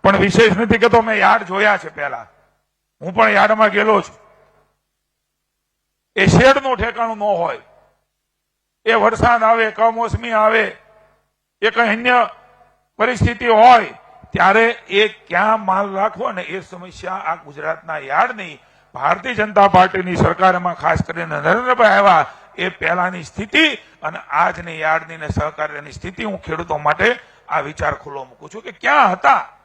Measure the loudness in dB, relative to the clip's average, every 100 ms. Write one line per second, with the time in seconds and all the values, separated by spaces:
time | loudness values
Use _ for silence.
0 | 2 2 2 4 2 2 0 0 2 2
1 | 2 0 2 2 -2 -2 0 0 -6 -10
2 | -10 -10 -16 _ _ _ _ _ _ _
3 | -6 0 2 4 2 4 2 2 2 0
4 | -2 -20 _ _ _ _ _ _ _ _
5 | _ _ _ _ _ _ _ _ _ _
6 | _ 0 4 6 6 4 0 -4 -4 -4
7 | -6 -4 -2 -2 -4 -8 _ _ _ _
8 | _ _ _ _ _ _ _ _ 0 2
9 | 2 2 2 4 2 2 0 2 0 0
10 | -6 -6 -2 2 2 2 -2 -8 _ _
11 | _ _ _ _ _ _ -2 0 0 0
12 | 0 0 0 -6 _ _ _ _ _ -4
13 | -4 0 -2 -2 2 6 8 8 4 -12
14 | -20 -20 -10 2 4 4 2 -2 -4 0
15 | 0 -4 _ -2 0 0 -2 -2 -4 -4
16 | -4 -4 -8 -8 -10 -12 -12 -18 -18 -14
17 | -10 -8 -6 -8 -10 -10 -8 -8 -10 -12
18 | -4 0 0 -4 -14 -18 _ _ _ -4
19 | -2 -2 -4 -4 0 4 6 6 4 0
20 | -4 0 0 2 2 2 -4 -4 -2 -2
21 | -4 -8 -8 -4 -2 -2 -2 2 4 4
22 | 4 4 0 -10 _ -8 -8 -4 -4 -2
23 | -4 -6 -14 -12 -4 0 0 -2 _ _
24 | -12 -12 -4 0 0 -2 -14 -6 -2 -2
25 | -4 -14 -8 -6 -6 -6 -10 -10 -16 -14
26 | -14 -10 -10 -8 -10 -10 -6 -4 -2 0
27 | 0 -2 -10 _ -8 -6 -6 -6 -6 -6
28 | -12 -16 -16 _ -20 -16 -18 -6 0 2
29 | 2 2 2 2 -2 _